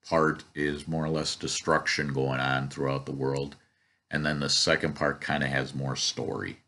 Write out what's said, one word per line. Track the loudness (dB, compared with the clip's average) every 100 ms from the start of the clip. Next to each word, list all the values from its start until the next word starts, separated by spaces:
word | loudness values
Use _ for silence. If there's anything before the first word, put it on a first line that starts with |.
| 2
part | 4 4 2 -6
is | -2 -2 -2 -4
more | -2 0
or |
less | 0 0 -2
destruction | -4 -2 2 2 2 0 0
going | 0 0 2
on | 2 2 0
throughout | -2 -2 -2 -4
the |
world. | -2 0 0 -4 -8 _ _ _ _ _
And | -2
then | 0 0
the | 2
second | 2 4 4 2
part | 0 0 0
kinda | -2 0 2
has | 0 -2
more | -4 -4 -2
story | -2 -2 -4 -4 -6 -8